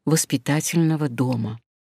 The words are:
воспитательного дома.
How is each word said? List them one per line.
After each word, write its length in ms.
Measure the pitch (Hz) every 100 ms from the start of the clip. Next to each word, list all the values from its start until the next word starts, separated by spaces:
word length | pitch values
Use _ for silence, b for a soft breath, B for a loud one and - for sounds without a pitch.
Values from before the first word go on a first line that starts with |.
воспитательного 1040 | 143 160 - 131 - 151 - 170 160 156 151
дома. 520 | 120 127 117 110 110 _ _